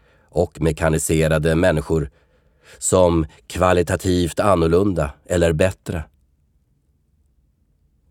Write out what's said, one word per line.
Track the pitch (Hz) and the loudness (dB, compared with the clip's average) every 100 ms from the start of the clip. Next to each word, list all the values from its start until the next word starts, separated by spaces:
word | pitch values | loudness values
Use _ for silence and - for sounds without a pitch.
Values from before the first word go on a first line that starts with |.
| _ _ _ | _ _ _
och | - 90 - | -4 -4 -2
mekaniserade | 80 78 82 78 - 78 78 78 80 | -4 -2 -2 -2 0 0 0 0 0
människor | 80 90 78 - 80 71 - _ _ _ _ _ - | 0 0 0 -2 -4 -4 -10 _ _ _ _ _ -12
som | - 95 90 82 78 - - | -2 2 4 2 -2 -8 -10
kvalitativt | 92 90 90 82 92 95 90 85 - | -2 2 2 0 -2 -2 0 -2 -2
annorlunda | 101 90 82 85 104 82 71 - - | 0 2 2 2 0 -2 -4 -8 -4
eller | 92 85 | 0 0
bättre. | 80 92 - - 90 - _ _ _ _ _ _ _ _ _ _ _ _ _ _ _ _ _ _ _ _ | 2 -2 -4 -10 -10 -10 _ _ _ _ _ _ _ _ _ _ _ _ _ _ _ _ _ _ _ _